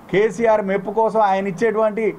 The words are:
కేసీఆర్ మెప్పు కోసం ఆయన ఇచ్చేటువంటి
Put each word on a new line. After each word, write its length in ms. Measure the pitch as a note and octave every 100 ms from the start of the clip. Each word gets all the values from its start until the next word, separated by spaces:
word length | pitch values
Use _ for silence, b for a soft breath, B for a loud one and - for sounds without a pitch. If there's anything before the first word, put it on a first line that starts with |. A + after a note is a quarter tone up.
| -
కేసీఆర్ 520 | F3+ A3 G#3+ A3+ G#3+ G3
మెప్పు 200 | G3 G3+ G#3
కోసం 220 | A3 G#3+ G3+
ఆయన 180 | F#3+ G3
ఇచ్చేటువంటి 520 | E3 A#3 G#3 A3 G#3+ G#3+